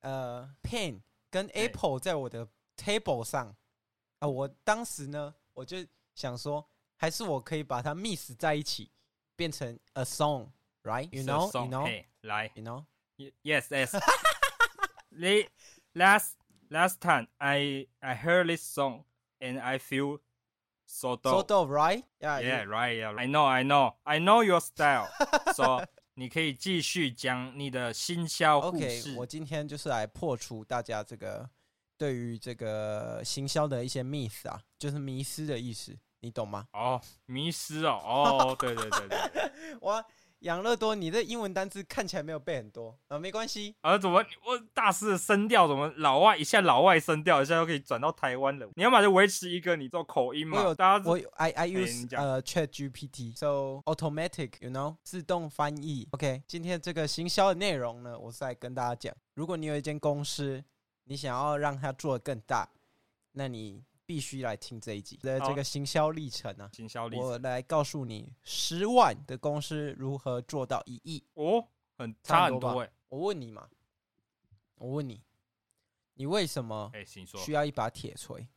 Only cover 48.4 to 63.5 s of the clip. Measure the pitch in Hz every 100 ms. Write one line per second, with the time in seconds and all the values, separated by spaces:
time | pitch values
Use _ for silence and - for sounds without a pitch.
48.4 | 135 139 107 160 226 240 202 190 202 -
49.4 | 180 175 180 165 131 170 151 147 123 147
50.4 | 156 151 185 156 185 202 170 175 - -
51.4 | 165 - 175 190 180 120 123 123 143 131
52.4 | - 170 147 - 139 120 135 - 117 117
53.4 | 147 139 135 135 156 156 156 151 175 -
54.4 | 131 - 123 131 147 165 - 180 156 180
55.4 | 156 - 147 151 156 135 - 135 147 131
56.4 | - 170 170 175 175 165 151 - 175 -
57.4 | 196 175 202 143 120 120 120 117 113 117
58.4 | 135 120 123 131 120 120 - - _ -
59.4 | 160 170 156 147 147 147 151 143 143 -
60.4 | 139 131 - _ _ _ - 139 139 123
61.4 | 147 147 147 139 139 131 151 123 - 117
62.4 | - 117 92 _ _ _ _ _ _ 135
63.4 | 135